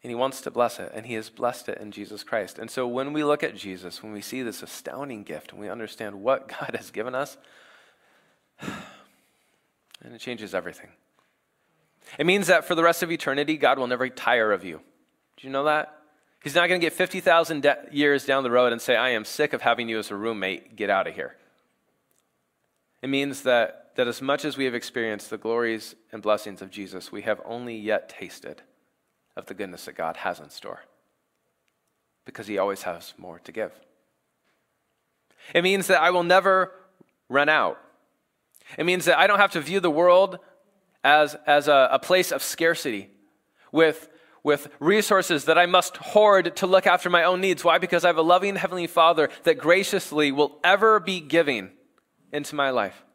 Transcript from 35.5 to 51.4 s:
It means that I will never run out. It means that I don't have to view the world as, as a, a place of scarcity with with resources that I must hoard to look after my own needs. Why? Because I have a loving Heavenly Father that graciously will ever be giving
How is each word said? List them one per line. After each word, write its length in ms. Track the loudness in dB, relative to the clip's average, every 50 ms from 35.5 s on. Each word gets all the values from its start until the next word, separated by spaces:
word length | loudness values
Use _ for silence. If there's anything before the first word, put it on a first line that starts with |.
It 120 | -2 0 2
means 240 | 2 0 0 2 2
that 140 | 4 4
I 100 | 4 4
will 120 | 2 2 4
never 480 | 6 4 6 6 4 2 2 2 -2 -6 -20 _ _ _ _ -20 _ _ _ _ _
run 220 | 0 2 4 4
out. 300 | 4 4 2 0 -2 -6 -14 _ _ _ _ _ _ _ _ _ _ _ _ _ _ _ _ -20 -8 -4
It 80 | 0
means 200 | 0 0 0 2
that 120 | 2 4 4
I 80 | 6
don't 140 | 4 6 4
have 120 | 4 2 2
to 80 | -4
view 180 | -6 -2 -4 0
the 100 | 0 0
world 480 | 2 4 6 6 6 6 6 4 0 -8 -16 _ _ _ _ _ _ _ _ _ _ _ _
as, 320 | 4 4 4 4 2 -2 -8 2 4
as 200 | 4 4 6 6
a, 220 | 6 6 6 6
a 60 | 4 0
place 340 | 0 2 2 2 2 0
of 120 | -2 -4 -4
scarcity 680 | -6 -4 0 0 0 0 0 -4 -6 -6 -6 -10 -12 _ _ _ _ _ _ _ _ _ _ _ _
with 380 | 2 4 4 4 4 0 -10 -20 _ _ _ _ _ _ _
with 240 | 0 0 0 0 -12 -14 -4
resources 680 | 0 2 2 4 4 4 2 2 2 2 -2 -2 2
that 120 | 2 4 4
I 80 | 4
must 320 | 6 4 2 2 2 -6 -12
hoard 580 | -14 2 4 6 8 8 6 6 4 2 -4 -4
to 100 | -2 4
look 180 | 4 4 6
after 240 | 6 2 4 2 2
my 140 | 2 4 4
own 180 | 4 2 2
needs. 220 | 0 0 -2 0 2
Why? 160 | 2 2 2
Because 260 | 2 0 -2 2 4
I 40 | 4
have 80 | 4 4
a 40 |
loving 340 | 4 4 4 4 4 0 -4
Heavenly 300 | -4 -6 -6 -6 -4 -6
Father 420 | -4 2 4 4 4 6 4 2 0 -2 -2
that 160 | 0 0 0 2
graciously 760 | 4 4 4 4 4 0 -2 -4 -4 -2 -2 0 0 0
will 280 | 2 2 0 0 0 -2 2
ever 360 | 2 4 4 6 4 4 4
be 200 | 2 -2 -6 -6
giving 520 | -6 0 2 2